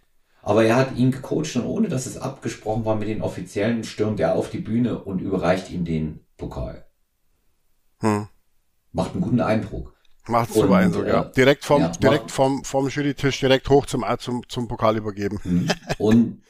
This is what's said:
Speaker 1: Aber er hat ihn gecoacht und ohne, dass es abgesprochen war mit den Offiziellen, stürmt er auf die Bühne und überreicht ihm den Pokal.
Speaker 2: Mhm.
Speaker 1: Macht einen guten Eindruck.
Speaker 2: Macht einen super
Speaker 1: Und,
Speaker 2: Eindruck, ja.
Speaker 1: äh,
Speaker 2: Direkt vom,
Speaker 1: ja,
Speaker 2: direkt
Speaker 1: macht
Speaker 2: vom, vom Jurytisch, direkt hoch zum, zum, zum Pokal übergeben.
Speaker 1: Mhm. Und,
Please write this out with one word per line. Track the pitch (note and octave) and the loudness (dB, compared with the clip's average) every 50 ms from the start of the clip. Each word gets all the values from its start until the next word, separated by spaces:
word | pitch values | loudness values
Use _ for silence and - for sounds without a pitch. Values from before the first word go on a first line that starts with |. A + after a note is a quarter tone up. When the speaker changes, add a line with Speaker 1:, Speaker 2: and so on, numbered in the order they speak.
| _ _ _ _ _ _ _ _ | _ _ _ _ _ _ _ _
Speaker 1:
Aber | - - G#2 A2 A2+ | -4 0 2 4 4
er | A2+ A#2 | 4 4
hat | C3 C3 C3 - | 4 2 2 2
ihn | A2+ B2+ C3 | 2 2 2
gecoacht | - - - - - - - - - | 2 0 -4 -4 -4 -4 -4 -4 -4
und | E3+ A2+ | -4 -4
ohne, | B2 - G3+ A3 F3 | -2 -2 -2 0 0
dass | C3 C3 - - | -2 -4 -6 -8
es | - - | -10 -8
abgesprochen | - C3 - - - - - - - G#2+ A2+ A2+ A2 | -8 -10 -10 -8 -10 -10 -10 -8 -6 -4 -4 -2 0
war | A2 G#2+ | -2 -2
mit | G#2 G#2 G#2 | -2 -2 -4
den | G#2 G2 | -4 -4
Offiziellen, | - G2 - - F2+ - - G2+ G2+ A#2 A#2 A2+ G#2+ | -4 -6 -6 -8 -10 -8 -4 -2 0 0 0 -2 -4
stürmt | - - - G#2+ G#2+ G#2+ G2 | -6 -4 -2 -2 -2 0 0
er | - - F#2 | 0 0 0
auf | E2+ - - | 0 -2 -4
die | - - | -4 -8
Bühne | F2+ G#2 A2 A#2+ B2 A2+ - - - | -6 -2 0 0 0 0 -2 -4 -6
und | G2 F#2+ E2+ | -6 -6 -4
überreicht | - G2 F#2+ F#2 - - F#2 F2+ - - | -4 -2 -2 0 2 2 0 0 -2 -6
ihm | F2 F2+ E2+ | -6 -6 -4
den | E2 D#2+ D#2 D#2 D#2 D#2 - _ _ _ - | -2 -2 -2 -2 -4 -6 -10 _ _ _ -12
Pokal. | - - - B1+ - - - - - - _ _ _ _ _ _ _ _ _ _ _ _ _ _ _ _ _ _ _ _ _ _ | -12 -10 -8 -8 -8 -8 -10 -12 -18 -20 _ _ _ _ _ _ _ _ _ _ _ _ _ _ _ _ _ _ _ _ _ _
Speaker 2:
Mhm. | - A2 G#2 G#2 G#2 - _ _ _ _ _ _ _ _ _ _ _ _ | 0 0 0 0 -2 -6 _ _ _ _ _ _ _ _ _ _ _ _
Speaker 1:
Macht | - F2 F2+ - | -6 -4 -4 -4
einen | - F#2+ | -2 -4
guten | F2 A2 B2 A#2+ | -2 0 2 2
Eindruck. | - G2+ A2 A2 - - - - - - - _ _ _ - _ _ - | 2 2 0 0 -2 -4 -8 -10 -12 -12 -16 _ _ _ -20 _ _ -2
Speaker 2:
Macht | A#2 A#2 A#2 - | 0 0 0 2
einen | - | 2
super | G#2+ G2+ F#2+ | 2 4 6
Speaker 1:
Und, | F#2+ | 6
Speaker 2:
Eindruck, | F#2 F#2 F2+ - G2+ G2 - | 6 4 4 2 0 0 0
ja. | G#2 - - | 0 0 0
Speaker 1:
äh, | - - | 0 2
Speaker 2:
Direkt | C3 B2+ C3+ D3 - - | 4 4 4 4 2 2
vom, | - D3+ C#3+ | 2 2 4
Speaker 1:
ja, | - E3+ | 2 2
Speaker 2:
direkt | - - B2 C3+ C#3 D3+ - | 0 2 2 4 2 2 0
Speaker 1:
macht | - | -4
Speaker 2:
vom, | - - C3+ C3+ C#3 B2+ - | -2 0 2 2 0 -2 -4
vom | - - C3+ C#3 C3 | -4 -2 -2 -2 -2
Jurytisch, | - D3 C#3+ D3 C3 - - C#3 B2 - | -2 -2 -2 -2 -2 -2 -2 -2 -2 2
direkt | C#3 B2+ C3+ C3 - - | 2 4 4 4 4 4
hoch | C#3 C#3+ - | 4 4 4
zum, | - - - G#2 G2+ A#2+ - | 2 -2 -4 -2 -2 -4 -4
zum, | - B2+ B2 B2 A2+ - | -4 -6 -6 -6 -8 -8
zum | - B2+ A#2+ G#2+ | -8 -8 -6 -6
Pokal | B2 A2 A#2 A2 A2 A2 | -4 0 2 2 2 2
übergeben. | G#2+ G#2+ G2 G2+ G2+ G2+ G#2 F#2+ - | 0 -6 -6 -4 -4 -4 -4 -4 -2
Speaker 1:
Mhm. | F2 F2+ F2 - - F2+ - - - - - | 0 0 0 2 0 -2 -4 -4 -8 -6 -2
Und, | - G#2+ A2 A#2 A2+ - - - - _ | 2 4 6 6 6 4 0 -10 -18 _